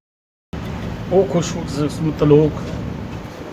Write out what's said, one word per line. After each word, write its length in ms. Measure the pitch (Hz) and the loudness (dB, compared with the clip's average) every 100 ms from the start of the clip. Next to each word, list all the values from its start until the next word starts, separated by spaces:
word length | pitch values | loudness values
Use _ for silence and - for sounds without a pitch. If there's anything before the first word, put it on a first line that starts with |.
| _ _ _ _ - - - - - - - | _ _ _ _ -14 -10 -8 -8 -8 -8 2
ਉਹ 140 | 180 190 | 2 4
ਖੁਸ਼ਕਿਸਮਤ 920 | 170 151 175 160 147 147 - 156 147 | 0 -2 -4 -4 -2 -2 0 -2 2
ਲੋਕ 380 | 147 147 156 - - - - - - - - - - | 6 8 6 0 -6 -6 -6 -8 -10 -10 -12 -14 -14